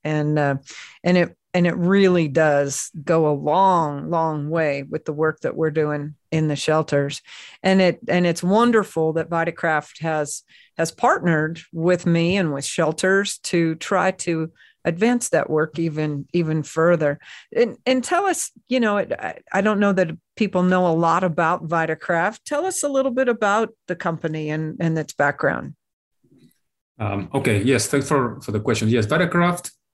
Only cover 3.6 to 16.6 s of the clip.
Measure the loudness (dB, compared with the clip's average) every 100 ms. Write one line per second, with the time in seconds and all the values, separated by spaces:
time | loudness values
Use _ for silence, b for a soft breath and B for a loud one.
3.6 | 4 4 0 -4 -4 -2 -2 -2 -2 0
4.6 | 0 -2 -6 -8 -6 -2 -2 -2 -6 -2
5.6 | -2 0 -2 -2 -6 -12 _ -2 0 0
6.6 | 0 0 2 0 -2 -6 B B B B
7.6 | 2 4 4 0 -2 0 0 0 2 2
8.6 | 4 2 0 -2 -2 -2 -2 -2 -2 -2
9.6 | 0 0 -2 -8 -4 -2 -4 -8 b b
10.6 | b -4 -4 0 2 2 2 2 0 -6
11.6 | -12 -2 0 2 2 2 2 2 0 -2
12.6 | -4 -2 -2 0 0 2 0 -8 -2 0
13.6 | 0 -2 -2 0 0 -2 -4 -4 -6 b
14.6 | b b -6 0 0 0 0 0 0 0
15.6 | 0 -2 -4 -2 -2 -4 -2 -2 0 -2